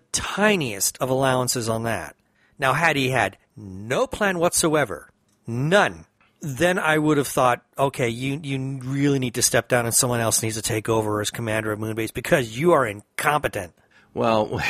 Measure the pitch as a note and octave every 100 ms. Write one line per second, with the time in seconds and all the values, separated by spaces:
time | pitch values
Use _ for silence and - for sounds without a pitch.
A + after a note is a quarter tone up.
0 | _ - - - G#3+ G3 C3+ G2 - -
1 | C3 C3 C3+ B2+ B2 B2+ A2+ A2+ A#2 G2+
2 | D2+ - _ _ _ - C#3 C3+ E3 C#3+
3 | B2+ C3 G2 - _ - G2+ F#2 G#2+ D3
4 | C4 - G3+ F3+ E3+ - - D3+ B2 D2+
5 | - _ _ _ - A#2 D3 G3+ D#3 E2
6 | D#2+ _ _ _ D#3 B2+ F3 F#3 D#3 D#3
7 | D3+ D3 C#3 - B2+ A#2+ _ - C#3 -
8 | A#2+ A#2 C3+ C#3 C#3+ C3+ C3+ C3+ B2+ C#3
9 | C#3+ C#3 B2+ B2 - A#2+ - B2+ A#2 -
10 | B2+ A#2+ A2+ - A2 G#2+ - A2 G#2+ A2+
11 | G#2+ G#2+ G#2 - A#2 A2 A2 G#2+ A2 A2
12 | A2 - A#2 E3 A#2 A2+ E3+ D#3+ A#2+ G#2
13 | - - D3+ D3 C3 A2 F2 _ _ _
14 | _ - A#2+ A2 G#2+ A#2 -